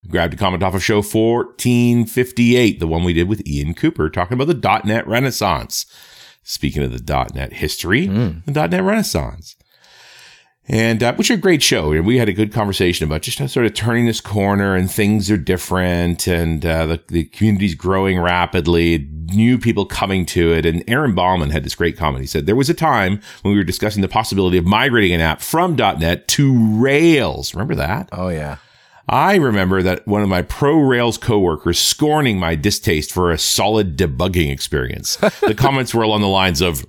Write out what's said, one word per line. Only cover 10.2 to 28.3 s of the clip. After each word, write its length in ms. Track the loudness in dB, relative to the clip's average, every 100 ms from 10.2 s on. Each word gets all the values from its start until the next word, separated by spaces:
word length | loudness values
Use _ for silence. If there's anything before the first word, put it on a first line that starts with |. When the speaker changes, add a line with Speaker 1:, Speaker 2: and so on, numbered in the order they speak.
| -20 -20 _ _ -4
Speaker 1:
And, 340 | 0 2 2
uh, 100 | 0
which 140 | 0 0
are 60 |
a 40 | 2
great 220 | 2 2
show. 300 | 2 0 0
And 160 | 0 2
we 120 | 2
had 100 | 2
a 40 |
good 200 | 0 0
conversation 520 | 0 -2 2 2 2
about 180 | -2 -4
just 180 | -6 -6
how 60 | -4
sort 200 | 0 0
of 80 |
turning 320 | 0 -2 2 0
this 140 | -2
corner 560 | -4 -2 0 2 2 0
and 120 | 0
things 400 | 0 2 2 2
are 80 | 0
different 920 | 0 -4 -2 -2 0 0 0 -2 0
and, 360 | 0 0 -2
uh, 220 | -2 -2 -2
the, 140 | -4 _
the 160 | -4
community's 500 | -4 0 2 2 0
growing 460 | -2 -2 0 2 2
rapidly, 880 | 2 0 0 0 2 2 4 0 -2 -10 -2
new 240 | 2 4 2
people 260 | 2 0
coming 400 | -2 -4 -2 -2 0
to 260 | 0 2
it. 120 | 2
And 200 | 0 -2 -2
Aaron 300 | 0 0 2
Bauman 340 | 2 2 0
had 140 | -2
this 100 | -6
great 220 | -4 -4 -2
comment. 240 | -4 -4
He 80 | -4
said, 180 | -4 0
"There 80 |
was 160 | 0 0
a 40 |
time 460 | 0 0 2 0 -2 -8 -6
when 100 | 0
we 60 | 0
were 60 |
discussing 380 | 0 -2 -2 -2
the 60 | 0
possibility 480 | -2 -2 0 2 2
of 80 |
migrating 480 | 2 2 2 2 2
an 80 | 2
app 200 | 0 -2
from 340 | -2 0 0
dot 240 | 2 0 2
net 300 | 0 -2 -2
to 500 | 0 4 4 2 2
Rails." 760 | 2 4 4 4 2 -4 -8
Remember 200 | -6 -4
that? 340 | -2 -2 -4 -6
Speaker 2:
Oh, 160 | -6
yeah. 300 | -4